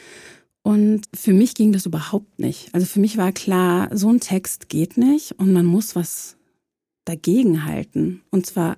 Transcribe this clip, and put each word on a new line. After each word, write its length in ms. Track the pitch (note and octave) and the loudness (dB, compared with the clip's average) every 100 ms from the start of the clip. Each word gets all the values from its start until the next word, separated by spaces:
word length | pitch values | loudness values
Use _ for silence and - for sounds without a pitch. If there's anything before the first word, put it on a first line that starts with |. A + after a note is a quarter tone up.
| - - - - _ _ | -20 -20 -20 -20 _ _
Und 440 | G#3 G#3 G#3 G#3+ - | 0 2 2 0 -4
für 180 | - A3 | -4 2
mich 220 | F#3 B3 | 4 4
ging 180 | - G#3+ | 2 2
das 140 | F#3+ F#3 | 2 -2
überhaupt 520 | D#3+ D3+ G3+ - - | -6 -4 -6 -6 -6
nicht. 300 | C3 - - | -6 -6 -6
Also 120 | F3 F3+ | -2 0
für 140 | G3+ | 0
mich 160 | G#3 A3 | 0 0
war 160 | F#3 | -2
klar, 560 | F#3+ - F#3 F3+ F3+ G3 G3+ | -2 -2 0 2 0 -2 -2
so 140 | G#3+ | 2
ein 100 | A#3+ | 2
Text 480 | - F#3+ - - - | 0 -4 -4 -12 -8
geht 300 | D3+ F3 - | -4 -2 2
nicht 340 | B3+ D4+ - - | 2 2 -2 -2
und 160 | F#3+ | 2
man 100 | F3+ | 4
muss 320 | F3 F#3+ G#3 F3 | 4 2 -2 -4
was 400 | E3 - - - _ _ _ _ _ _ - | -6 -8 -14 -20 _ _ _ _ _ _ -12
dagegenhalten. 1120 | - E3 A3+ A3+ D#3+ D3+ - - - D#3+ F#3 _ | -6 0 2 4 2 -2 -6 -6 -4 -4 -6 _
Und 160 | F#3+ - | -4 -2
zwar 300 | - E3 | -2 -4